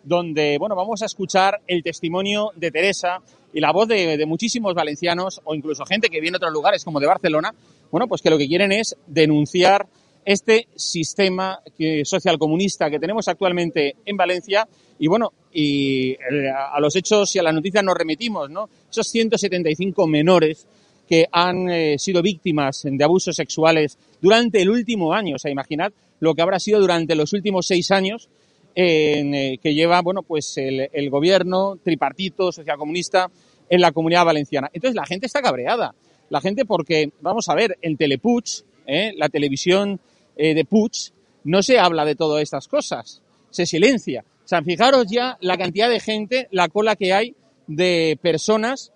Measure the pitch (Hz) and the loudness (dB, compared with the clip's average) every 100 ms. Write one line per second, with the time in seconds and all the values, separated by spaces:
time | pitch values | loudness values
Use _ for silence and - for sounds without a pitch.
0 | 139 175 175 151 151 143 202 190 196 214 | 0 -2 0 0 0 0 -2 -4 -4 -4
1 | 214 - 185 190 190 202 - 180 170 160 | -8 -8 -2 2 2 0 -2 -2 -2 -6
2 | 170 180 196 208 214 170 165 151 196 185 | -6 -4 -2 -2 -4 -4 -6 0 0 0
3 | 180 180 _ _ _ 156 151 165 220 220 | -4 -6 _ _ _ -2 2 2 2 2
4 | 170 147 156 165 226 240 202 170 151 147 | 0 0 -2 -2 -4 -4 -2 -2 -4 -2
5 | 175 175 190 - - 156 151 147 139 202 | -2 -2 -4 -8 -8 -6 -6 -8 -4 -2
6 | 214 165 160 180 170 156 160 196 - 147 | -2 -2 -4 -2 -4 0 0 0 -4 -2
7 | 143 185 180 151 185 - _ _ _ 156 | 0 2 0 0 -2 -10 _ _ _ -4
8 | 240 175 170 156 139 175 196 202 220 - | -2 0 2 2 2 0 2 0 -4 -10
9 | - 151 156 151 147 185 180 202 202 _ | -6 2 4 4 2 2 4 4 0 _
10 | _ _ - 196 - 226 - - - 240 | _ _ -2 0 2 0 0 -10 -8 -6
11 | 214 - 190 185 190 190 - - 160 156 | -6 0 0 0 -6 -8 -16 -6 -2 -2
12 | 139 190 190 160 156 160 196 - 160 147 | -2 -2 0 0 0 0 0 -2 -2 -2
13 | 160 220 202 175 190 175 170 160 143 - | -4 -4 -4 -2 0 0 -2 -2 -4 -6
14 | - 202 180 180 185 196 220 _ _ _ | -10 -2 0 0 0 -2 -2 _ _ _
15 | 156 214 220 _ _ 165 147 143 139 135 | 0 0 0 _ _ -2 0 0 0 0
16 | 127 135 127 143 135 135 139 143 147 185 | -2 -4 -4 -2 -2 -4 -4 -2 0 0
17 | - 214 202 190 165 160 180 202 196 170 | 2 2 2 0 0 0 0 0 0 0
18 | 160 156 233 196 139 170 214 _ _ 220 | -2 -4 -6 -6 -8 -10 -12 _ _ -4
19 | - 233 226 220 196 180 160 151 190 180 | -2 0 2 0 0 -2 -2 -2 -2 0
20 | 165 151 160 180 156 160 _ _ _ _ | 2 4 6 6 4 -2 _ _ _ _
21 | _ 165 165 175 180 180 180 170 156 143 | _ 4 4 2 2 0 -2 0 0 0
22 | - 175 175 175 185 151 139 131 143 135 | 0 0 0 -2 -2 0 -2 -4 -6 0
23 | 147 185 180 165 151 - 160 160 147 - | 4 2 0 -6 -6 2 4 4 0 -4
24 | _ _ 180 226 240 208 185 233 240 220 | _ _ 4 4 4 2 2 2 -2 -2
25 | 160 190 190 139 151 139 131 151 196 _ | 0 -2 -2 -6 -6 -6 -6 -4 -4 _
26 | _ _ 156 151 170 190 208 208 190 170 | _ _ 0 2 2 0 2 2 4 2
27 | 160 160 151 208 202 190 170 180 - 196 | 0 0 0 -2 -2 -2 0 -2 2 2
28 | 190 226 _ _ _ _ _ - 180 160 | 2 -6 _ _ _ _ _ 0 2 4
29 | 151 147 143 143 135 131 160 147 165 175 | 2 2 0 -2 -4 -2 -2 2 4 4
30 | 170 190 165 156 - - 135 131 139 151 | 2 -4 -4 -6 -4 -6 -4 -4 -4 -4
31 | 143 139 170 190 175 185 196 185 - 156 | -2 0 4 2 2 0 -2 -4 -4 -2
32 | 147 - 190 - 185 170 156 147 151 175 | -2 -2 -8 -2 -4 -4 -8 -6 -4 -6
33 | 170 185 180 _ _ _ _ 180 175 160 | 0 0 0 _ _ _ _ 4 4 2
34 | 160 175 170 151 143 139 135 175 254 226 | 2 4 4 2 -2 -6 -6 -4 -4 -2
35 | 139 180 240 294 247 127 127 233 151 - | -6 -6 -4 -2 0 -2 -2 -2 -2 -6
36 | _ _ _ 143 185 208 233 180 156 156 | _ _ _ -4 -2 -4 -2 -2 0 0
37 | 147 _ 151 220 175 156 220 180 170 151 | 0 _ -4 -4 0 0 0 -2 -6 -2
38 | 147 135 226 240 - - _ _ - 147 | 0 0 0 0 -2 -14 _ _ -4 -2
39 | 220 156 151 220 147 139 180 185 202 196 | -2 -2 -2 0 -2 -2 2 2 0 -6
40 | _ _ _ - 151 156 156 214 214 - | _ _ _ -2 0 2 2 2 2 -4
41 | - _ _ _ 147 185 196 247 180 160 | -14 _ _ _ 0 0 4 4 4 0
42 | 151 147 160 151 147 143 - 285 - 131 | -2 0 0 0 -2 -6 -4 -6 -4 -10
43 | - - _ _ _ - 170 160 220 254 | -12 -20 _ _ _ -4 -2 4 4 2
44 | - 123 - _ - 175 156 170 233 269 | -4 -10 -10 _ -4 -2 -2 2 4 4
45 | 202 233 254 247 180 180 185 175 233 226 | 2 -2 -4 -4 -4 -2 -2 0 0 0
46 | - 214 208 254 247 190 170 208 220 214 | -2 -6 -2 -4 -2 -2 0 2 0 0
47 | 185 190 240 - _ _ - 151 180 170 | 2 0 0 -8 _ _ -10 0 2 2
48 | 160 151 175 156 - 220 226 269 - | 2 0 0 0 0 0 0 -6 -10